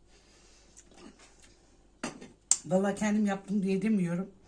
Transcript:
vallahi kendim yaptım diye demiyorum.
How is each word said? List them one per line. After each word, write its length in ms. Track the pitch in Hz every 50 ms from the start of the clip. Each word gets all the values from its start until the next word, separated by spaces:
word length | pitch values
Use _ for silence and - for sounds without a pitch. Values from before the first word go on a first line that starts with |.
| - - - - - - - - - - - - - - - - - - - - - - - - - - - - - - - - - - - - - - - - - - - - - - - - _ _ - - -
vallahi 300 | 143 175 190 196 202 196
kendim 300 | - 214 208 208 214 208
yaptım 380 | 202 196 196 - - 196 214 185
diye 180 | 190 190 190
demiyorum. 500 | 185 226 220 196 175 170 170 175 196 - - - -